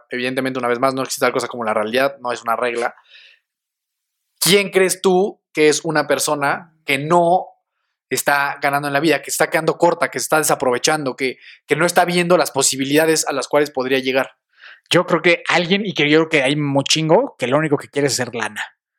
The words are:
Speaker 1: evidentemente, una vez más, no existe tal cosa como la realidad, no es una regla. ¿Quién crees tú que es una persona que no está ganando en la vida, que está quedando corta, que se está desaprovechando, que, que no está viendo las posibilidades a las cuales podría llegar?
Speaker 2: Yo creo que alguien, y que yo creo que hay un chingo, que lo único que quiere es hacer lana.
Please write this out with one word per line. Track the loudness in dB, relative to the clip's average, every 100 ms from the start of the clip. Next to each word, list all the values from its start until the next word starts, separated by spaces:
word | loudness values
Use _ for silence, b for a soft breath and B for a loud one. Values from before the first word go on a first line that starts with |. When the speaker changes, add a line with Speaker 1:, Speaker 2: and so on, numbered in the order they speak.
| _
Speaker 1:
evidentemente, | -6 -4 -4 -4 -4
una | -2
vez | 0
más, | 0
no | -2
existe | -6 -2 -2
tal |
cosa | 0 -6
como | -6
la | -4
realidad, | -2 -2 0 -2 -4
no | -8
es | -6
una | -4 -2
regla. | -2 -4 -6 -8 b b b b _ _ _ _ _ _ _ _ _ _
¿Quién | 2 2 2
crees | 0 0 0
tú | 0 2 0 -6 _
que | 2 4
es | 2
una | -2 -2 0
persona | -2 -2 -2 -2 -4 -8 _
que | -4 -4
no | 2 2 4 2 -2 _ _ _ _ _ _
está | -4 0 0 0 -2
ganando | -2 -2 -2
en |
la | 0
vida, | 2 0
que | -2
está | -2 0
quedando | 0 0 2
corta, | 2 2 -2
que | -4
se |
está | -2 -2
desaprovechando, | 0 0 0 0 0 0 -4 -4
que, | -6 -6 B B _
que | 0
no |
está | 2 2
viendo | 2 2 2 2
las | 2
posibilidades | 0 -2 -2 0 2 2 0 -2
a |
las | -6 0
cuales | 0 0
podría | -4 -2 0
llegar? | 0 0 -2 _ _ B B B B
Speaker 2:
Yo | 0 2
creo | 2
que | 2 2 2
alguien, | 0 2 0
y | 0
que | -2 2
yo | 4
creo | 4
que | 0
hay | 0
un | 0 0 -2
chingo, | 0 -2 4 2 2 -4
que | -2
lo | 0
único | 0 -2
que | -4
quiere | -4 -2
es |
hacer | -2 -6
lana. | -6 -8 -8 -14 _ _